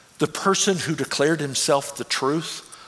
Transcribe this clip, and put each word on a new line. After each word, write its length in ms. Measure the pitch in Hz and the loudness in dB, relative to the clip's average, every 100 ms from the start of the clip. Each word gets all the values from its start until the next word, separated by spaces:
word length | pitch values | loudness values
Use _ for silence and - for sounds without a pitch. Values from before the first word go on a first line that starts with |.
| - - | -14 -2
The 80 | - | -2
person 520 | - 196 190 208 180 | 0 0 2 2 2
who 160 | - - | 0 -2
declared 440 | - - 147 165 | -2 2 2 2
himself 560 | 143 127 - 143 - - | 0 0 2 2 0 -8
the 80 | |
truth 720 | 113 - 135 160 160 - - - | -4 -2 0 0 -2 -10 -14 -20